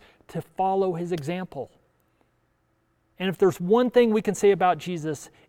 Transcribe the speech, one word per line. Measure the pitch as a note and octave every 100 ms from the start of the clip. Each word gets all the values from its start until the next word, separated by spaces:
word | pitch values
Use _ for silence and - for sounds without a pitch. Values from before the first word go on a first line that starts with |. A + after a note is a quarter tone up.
| - _ _
to | E3+
follow | - - F#3+ F#3+ F#3
his | E3 F3
example. | E3+ C#3+ F3+ F#3 C#3 A2+ _ _ _ _ _ _ _ _ _ _ _ _ _ _ _
And | F#3+
if | E3+
there's | F#3+ -
one | F3 A#3 B3
thing | B3 A#3
we | G#3+
can | G3+ F3+
say | G3+
about | F#3 F3+ D#3
Jesus, | F3 F3 D#3 C#3+ - _